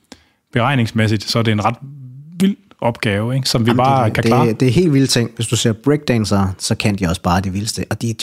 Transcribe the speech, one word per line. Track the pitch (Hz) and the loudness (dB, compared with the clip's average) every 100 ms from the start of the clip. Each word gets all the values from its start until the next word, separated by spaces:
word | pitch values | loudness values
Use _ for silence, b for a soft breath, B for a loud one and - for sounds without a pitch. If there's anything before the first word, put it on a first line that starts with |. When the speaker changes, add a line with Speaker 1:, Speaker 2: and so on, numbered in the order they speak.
| - B B B _ | -20 B B B _
Speaker 1:
beregningsmæssigt, | 123 120 135 110 113 110 107 | 0 2 2 0 0 0 0
så | - 120 | -2 -2
er | |
det | 113 | 0
en | 104 104 | 0 0
ret | 123 139 143 127 131 151 170 | -4 -10 -18 -18 -20 -12 -2
vild | 190 - _ - | 0 0 _ -4
opgave, | 120 117 117 101 113 135 | -4 -2 -2 -2 -2 -2
ikke? | 131 | -2
Som | 131 113 | 0 2
vi | |
Speaker 2:
Jamen, | 120 | 2
Speaker 1:
bare | 131 135 110 | 4 4 2
Speaker 2:
det, | |
Speaker 1:
kan | - | 2
Speaker 2:
det, | 117 | 2
Speaker 1:
klare. | 123 120 | 2 2
Speaker 2:
det | 110 131 | 2 2
er | |
helt | 120 180 | 4 4
vilde | 139 131 | 4 2
ting. | 127 117 - | 2 -2 -4
Hvis | 117 | -4
du | 117 | 0
ser | 120 | 0
breakdansere, | 107 139 151 151 117 104 101 95 92 | 0 0 0 2 0 2 0 0 -2
så | - 113 | -4 -2
kan | 110 98 | -2 0
de | 90 | -2
også | 82 | -2
bare | 90 87 | 0 0
det | 95 | 0
vildeste, | 92 110 - - | -4 -6 -6 -6
og | 107 | -6
de | 117 | -6
er | 110 | -6